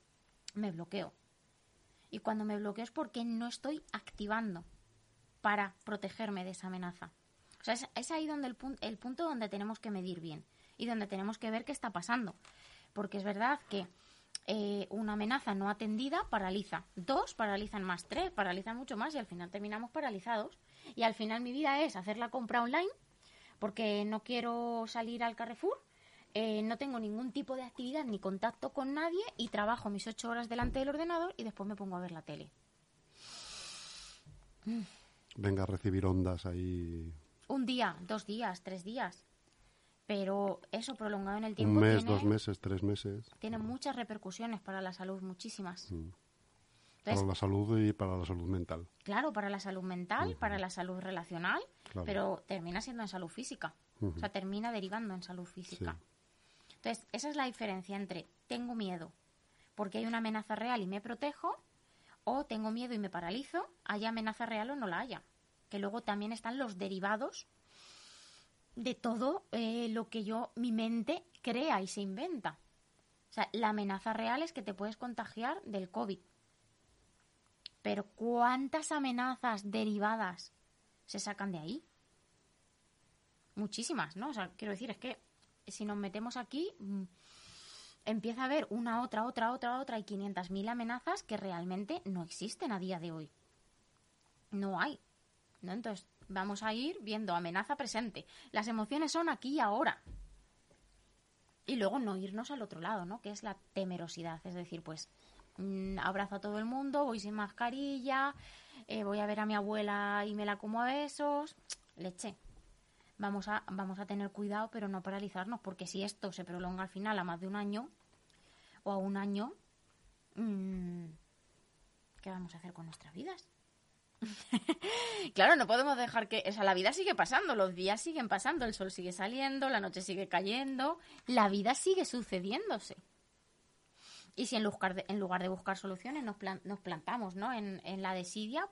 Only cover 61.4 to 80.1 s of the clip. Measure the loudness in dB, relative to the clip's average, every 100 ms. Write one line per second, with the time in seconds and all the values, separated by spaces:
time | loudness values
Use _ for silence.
61.4 | -2 -2 -6 _ _ _ -20 -6 0 0
62.4 | 0 0 0 0 0 -2 -2 -2 -2 -2
63.4 | -2 -4 -4 -6 -2 0 2 0 0 0
64.4 | -2 0 0 0 0 0 -2 -6 -12 _
65.4 | _ _ _ -2 0 0 0 0 0 -2
66.4 | -4 -2 -2 -2 -4 0 2 2 0 -4
67.4 | -14 _ _ -20 -20 -20 -20 -20 -20 -20
68.4 | -20 _ _ -6 -4 -2 -2 2 2 0
69.4 | -2 -2 0 0 0 0 -2 -2 -2 -2
70.4 | -2 -2 2 2 4 2 2 0 -2 -8
71.4 | -2 2 4 4 2 -2 -4 -2 -2 -2
72.4 | -4 -6 -14 _ _ _ _ _ _ 0
73.4 | 0 4 4 4 0 0 -2 0 0 0
74.4 | 0 -4 -6 -4 -4 -4 -6 -6 -6 -4
75.4 | -2 -2 -4 -4 -2 -2 -2 -4 -8 _
76.4 | _ _ _ _ _ _ _ _ _ _
77.4 | _ _ -20 -8 -2 -2 -2 -2 0 6
78.4 | 6 4 2 0 2 2 2 2 0 0
79.4 | 0 0 0 0 2 2 2